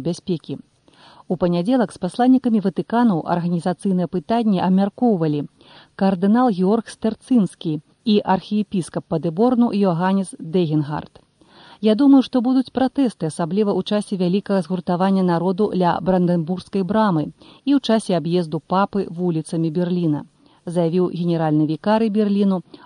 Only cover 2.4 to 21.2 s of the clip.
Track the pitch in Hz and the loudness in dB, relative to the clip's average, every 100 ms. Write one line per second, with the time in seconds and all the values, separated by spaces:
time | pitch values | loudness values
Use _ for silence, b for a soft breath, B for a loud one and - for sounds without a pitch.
2.4 | 247 220 185 180 - 226 240 165 - 175 | 4 0 0 -4 -2 0 2 0 0 -2
3.4 | 175 170 180 170 202 180 175 180 - 233 | -2 -2 -2 -4 -2 -2 -2 -4 -2 -2
4.4 | 220 180 175 185 202 - 247 185 160 147 | 0 0 2 2 0 0 0 2 0 -2
5.4 | - - B B B - 196 190 196 233 | -6 -12 B B B -2 0 2 2 4
6.4 | 254 180 185 226 - - 220 226 - 247 | 2 2 0 0 -2 -6 -6 -6 0 2
7.4 | 180 - 165 151 - _ 233 208 - 185 | 2 -2 -6 -6 -8 _ 0 0 2 -2
8.4 | - 208 208 196 - 170 - 165 170 160 | 0 -4 -2 -4 -4 -8 -6 -4 -4 0
9.4 | 247 240 240 202 196 165 185 196 185 - | 2 2 2 2 0 0 0 0 -2 -8
10.4 | 160 185 165 151 147 151 - - _ _ | -4 0 2 0 -2 -6 -10 -18 _ _
11.4 | B B B B 214 214 277 277 - 254 | B B B B 0 4 6 6 4 0
12.4 | 240 262 - - 262 - 254 - 156 - | 0 0 -2 -2 -2 0 -2 -2 -6 -4
13.4 | 165 190 202 185 - 208 - 190 180 196 | -4 0 0 0 -2 -4 -4 -2 0 0
14.4 | - 196 170 185 - 175 196 190 180 165 | 0 -2 -2 -4 -2 0 2 2 2 0
15.4 | 175 185 214 185 175 - - 185 175 175 | 0 0 0 2 0 0 0 2 2 0
16.4 | 156 185 - 196 180 214 214 160 147 - | -2 -6 -6 -4 -2 0 2 0 -2 -8
17.4 | B B - 277 - 220 - 170 160 175 | B B 0 0 2 0 0 -2 0 -2
18.4 | 160 156 - 185 202 202 - 170 180 160 | -2 -6 -2 -2 0 -2 -6 -4 -4 -4
19.4 | - 170 165 160 175 180 165 147 - _ | -4 -4 -2 -2 -2 0 0 -2 -6 _
20.4 | b b - 170 165 180 180 165 | b b -6 -2 0 0 0 -2